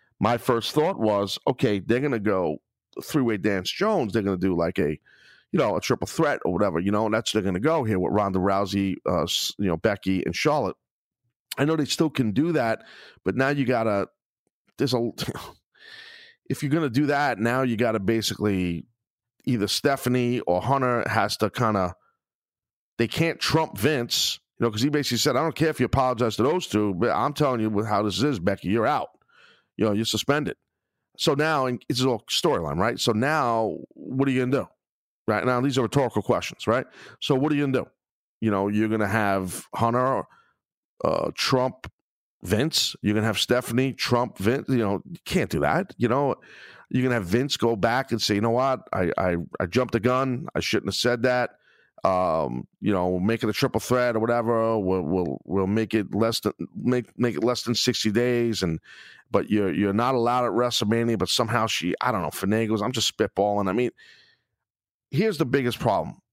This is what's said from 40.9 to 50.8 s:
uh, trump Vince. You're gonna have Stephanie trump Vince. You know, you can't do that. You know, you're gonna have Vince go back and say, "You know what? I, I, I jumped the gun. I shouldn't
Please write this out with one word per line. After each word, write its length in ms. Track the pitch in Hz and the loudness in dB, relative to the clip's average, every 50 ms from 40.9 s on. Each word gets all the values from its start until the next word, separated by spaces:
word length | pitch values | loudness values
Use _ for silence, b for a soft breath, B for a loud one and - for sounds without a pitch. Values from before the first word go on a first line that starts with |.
| _ - - | _ -4 -2
uh, 280 | 82 80 82 76 - - | 0 0 0 -2 -4 -4
trump 580 | - - - 135 127 127 131 - - - - _ _ _ _ _ _ _ _ _ _ - | -4 -2 0 2 2 0 0 -4 -8 -18 -20 _ _ _ _ _ _ _ _ _ _ -4
Vince. 520 | 87 98 104 135 165 - - - - - - | -2 0 0 0 0 0 -2 -2 -2 -4 -4
You're 140 | - 101 104 | -2 0 0
gonna 100 | 107 107 | 0 0
have 140 | 113 104 - | 0 0 -2
Stephanie 540 | - - 123 123 120 - 117 120 131 135 117 | 0 2 0 0 0 0 0 0 0 0 -2
trump 440 | - - - 123 120 123 117 - - | -4 -2 0 0 0 0 -2 -4 -2
Vince. 320 | 95 104 123 139 - - | 0 0 0 0 0 0
You 80 | 131 120 | 0 2
know, 240 | 110 98 101 92 - - | 2 0 -2 -4 -6 -10
you 100 | - - - | -16 -14 -10
can't 240 | - - 185 117 90 | -4 -2 -2 -2 0
do 120 | - 73 | -2 0
that. 320 | 71 73 90 165 196 - - - | 2 2 2 0 -2 -4 -4 -2
You 120 | 120 110 | 0 0
know, 260 | 117 139 147 135 90 - B B B B B B B B B B | 2 2 0 -2 -2 -4 B B B B B B B B B B
you're 140 | - 127 127 | -2 0 0
gonna 120 | 131 123 | 2 0
have 100 | 117 95 | 0 -2
Vince 320 | 85 95 120 139 143 - - | 0 0 0 0 0 -2 0
go 180 | - 117 117 | 0 0 0
back 360 | 101 90 117 117 131 131 - | 2 0 2 2 2 0 -2
and 100 | 117 110 | -4 -2
say, 140 | - - 107 | 0 0 0
"You 60 | 101 | 2
know 100 | 107 117 | 2 2
what? 360 | 113 123 131 135 131 104 - - - | 2 2 2 0 0 -2 -4 -6 -2
I, 180 | 92 92 82 - - | 0 0 0 0 0
I, 200 | 92 90 87 85 82 - - - | 0 0 0 -2 -4 -6 -6 -6
I 60 | - | -6
jumped 280 | 87 - 123 127 - - | -2 0 0 0 2 0
the 60 | 110 | 0
gun. 480 | 95 123 127 131 135 135 123 123 156 - - | 2 2 2 2 0 0 -2 -4 -6 -6 -4
I 60 | 78 | -4
shouldn't 300 | - - - 104 | -4 0 -2 -2